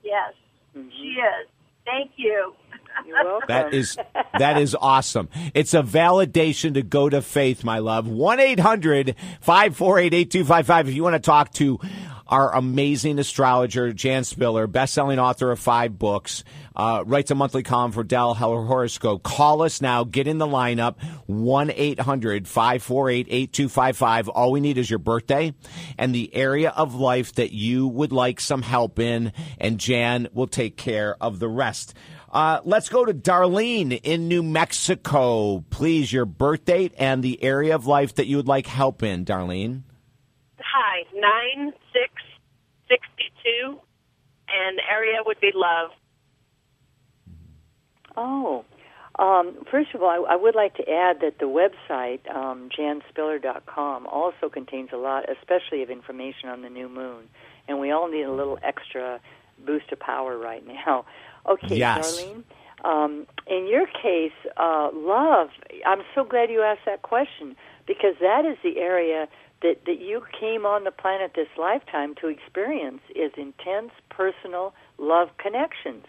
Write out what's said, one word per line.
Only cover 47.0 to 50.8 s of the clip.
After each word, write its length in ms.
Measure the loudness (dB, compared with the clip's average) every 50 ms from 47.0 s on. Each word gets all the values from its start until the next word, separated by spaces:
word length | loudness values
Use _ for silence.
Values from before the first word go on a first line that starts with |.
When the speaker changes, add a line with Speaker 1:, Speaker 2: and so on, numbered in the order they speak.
| _ _ _ _ _ -20 -20 -20 -20 -20 -20 -20 _ _ _ _ _ _ _ _ _ _ -10
Speaker 2:
Oh, 480 | -8 -6 -6 -4 -4 -4 -4 -4 -6 -8 _ _ _ -20 -20 -20 -20 -20 -20 _ 0
um, 380 | 4 4 6 4 4 2 -4 -14 -14 -2
first 240 | -2 -2 -2 -2 -4
of 80 | 0 2
all, 60 | 2 2 2 2
I, 80 | 2 2
I 20 |
would 180 | 4 4 4 4
like 200 | 4 2 0 _
to 120 | -4